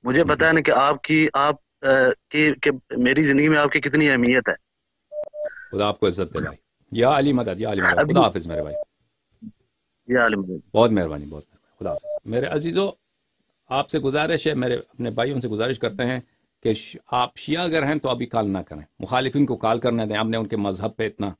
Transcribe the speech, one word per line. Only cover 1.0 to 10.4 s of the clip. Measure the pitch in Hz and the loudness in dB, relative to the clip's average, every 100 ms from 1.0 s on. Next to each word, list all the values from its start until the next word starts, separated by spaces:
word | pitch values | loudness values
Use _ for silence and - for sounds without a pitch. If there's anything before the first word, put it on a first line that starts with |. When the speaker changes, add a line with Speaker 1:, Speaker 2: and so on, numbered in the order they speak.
Speaker 1:
کی، | - 156 156 | 0 2 2
آپ، | 135 147 143 _ _ 135 135 127 - _ | 2 0 0 _ _ 2 4 4 0 _
کی، | 147 151 | 0 0
کہ | 131 147 135 _ 123 | 2 -2 -2 _ 0
میری | 123 139 | 2 4
زندگی | 151 139 151 | 4 4 4
میں | 156 | 4
آپ | 147 | 2
کی | 151 | 0
کتنی | 143 147 151 | 0 2 2
اہمیت | 131 120 127 113 | 4 4 2 0
ہے۔ | 87 _ _ _ _ _ 605 - 605 605 - - | -4 _ _ _ _ _ -10 -10 -10 -10 -12 -10
Speaker 2:
خدا | 98 104 | -2 -2
آپ | 104 | 0
کو | 101 | 0
عزت | 87 92 | 0 -6
دے | - | -6
بھائی۔ | - - _ _ _ | -8 -10 _ _ _
یا | - 120 147 | 0 2 4
علی | 139 | 2
مدد، | 127 110 92 | 0 -2 -4
یا | 110 | -4
علی | 104 | 0
مدد۔ | 92 90 | 0 2
Speaker 1:
ابھی | 151 | 2
Speaker 2:
خدا | 156 | 4
حافظ | 117 95 82 | 4 0 -6
میرے | 78 | -6
بھائی۔ | 76 605 - _ _ _ _ _ 226 _ _ _ _ _ - | -6 -8 -10 _ _ _ _ _ -20 _ _ _ _ _ -2
Speaker 1:
یا | 127 117 | 2 2
علی | |
مدد۔ | 104 | 0